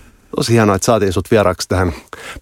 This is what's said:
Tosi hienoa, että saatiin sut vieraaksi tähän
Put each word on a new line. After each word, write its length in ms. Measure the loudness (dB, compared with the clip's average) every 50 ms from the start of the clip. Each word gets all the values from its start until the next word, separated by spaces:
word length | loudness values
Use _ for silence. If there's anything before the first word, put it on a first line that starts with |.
| -20 -20 _ _ _ _ -6
Tosi 180 | -6 -2 2 2
hienoa, 220 | 4 4 4 2
että 100 | 0 2
saatiin 280 | 0 2 2 0 0 -2
sut 180 | -2 -2 2
vieraaksi 360 | 2 2 2 2 0 -2 -4
tähän 260 | -4 -2 0 0 -2 -4 -8 -14 _ -20 -18 -16 -16 -16 -18